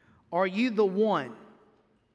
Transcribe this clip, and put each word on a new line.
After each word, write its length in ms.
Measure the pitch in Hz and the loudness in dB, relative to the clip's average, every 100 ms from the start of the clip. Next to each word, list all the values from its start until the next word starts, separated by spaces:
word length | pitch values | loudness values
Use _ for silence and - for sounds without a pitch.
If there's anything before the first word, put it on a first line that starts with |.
| _ _ _ | _ _ _
'Are 140 | 175 190 | -2 0
you 240 | 190 247 | 0 0
the 160 | 208 202 | 2 0
one 500 | 190 220 170 127 - - - _ _ _ _ _ | 2 0 0 -2 -12 -20 -20 _ _ _ _ _